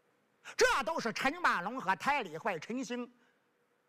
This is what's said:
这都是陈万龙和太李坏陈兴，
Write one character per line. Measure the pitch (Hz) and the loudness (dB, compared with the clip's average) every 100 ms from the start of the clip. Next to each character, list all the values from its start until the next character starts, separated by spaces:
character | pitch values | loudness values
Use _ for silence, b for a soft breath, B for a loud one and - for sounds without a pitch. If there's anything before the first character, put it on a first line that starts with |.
| _ _ _ _ B B | _ _ _ _ B B
这 | 494 370 | 4 4
都 | 285 330 | 0 -2
是 | 226 | -2
陈 | - 269 349 | 0 0 2
万 | 294 202 | 2 2
龙 | 180 254 | 0 -4
和 | 175 190 | 0 0
太 | 262 285 | 2 0
李 | 190 156 | 0 -4
坏 | 220 170 | -4 -4
陈 | - 247 | -4 -6
兴， | 233 240 240 _ b b b _ _ _ | -4 -6 -8 _ b b b _ _ _